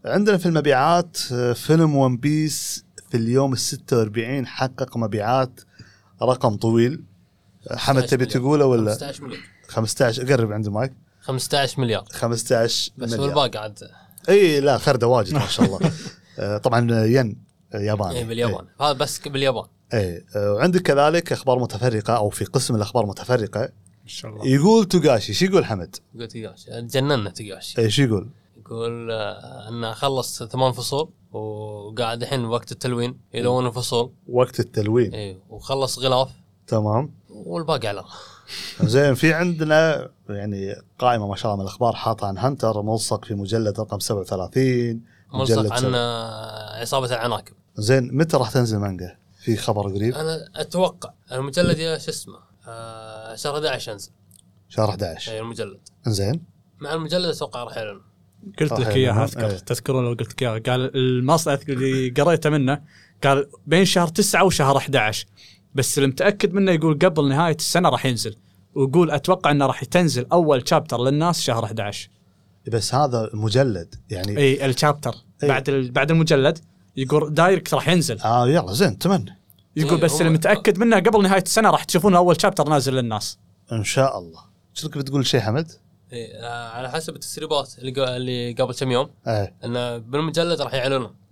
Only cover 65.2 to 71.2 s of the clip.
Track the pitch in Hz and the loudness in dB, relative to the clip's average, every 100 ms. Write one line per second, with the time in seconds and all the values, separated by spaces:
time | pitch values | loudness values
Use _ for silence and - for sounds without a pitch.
65.2 | - _ - - _ 135 120 - 139 - | -10 _ -20 -20 _ -4 -2 2 0 2
66.2 | 185 208 196 190 190 170 160 151 185 160 | 0 2 -2 2 2 2 2 4 2 4
67.2 | 143 139 170 151 - 160 175 127 131 117 | 2 2 0 0 0 2 2 2 0 -2
68.2 | 113 107 _ _ _ - 135 151 160 143 | -6 -10 _ _ _ -2 2 4 4 2
69.2 | - 185 143 147 139 - 127 180 170 123 | 0 2 4 4 2 0 0 2 2 0
70.2 | 120 175 156 135 - 160 160 117 127 147 | 2 2 4 2 2 0 0 -2 0 2